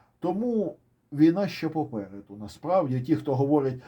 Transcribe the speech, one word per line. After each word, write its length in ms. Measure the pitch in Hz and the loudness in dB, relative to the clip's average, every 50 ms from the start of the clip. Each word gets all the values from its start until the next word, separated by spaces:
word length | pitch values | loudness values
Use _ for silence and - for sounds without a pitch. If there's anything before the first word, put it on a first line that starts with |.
| _ _ _ _ | _ _ _ _
Тому 560 | - 170 180 196 240 247 233 220 196 156 - _ _ _ _ _ _ _ | -4 -4 -2 -2 -2 0 0 0 -2 -2 -6 _ _ _ _ _ _ _
війна 360 | 147 143 156 165 170 196 202 | 2 4 6 6 6 2 -2
ще 220 | - - - 160 156 | -2 -4 -4 -6 -4
попереду, 680 | - 156 147 123 120 107 98 95 98 101 101 _ 101 104 | -2 -4 -4 -4 -6 -8 -8 -8 -14 -18 -16 _ -14 -14
насправді. 640 | 107 98 - - - 156 180 190 165 135 127 127 | -14 -14 -14 -12 -4 0 2 2 2 2 -2 -2
Ті, 140 | 123 139 156 | 0 0 0
хто 200 | - - 147 135 | 0 2 -2 0
говорить, 460 | 123 139 139 151 147 135 135 127 127 - | 2 2 4 4 4 2 0 -4 -4 -12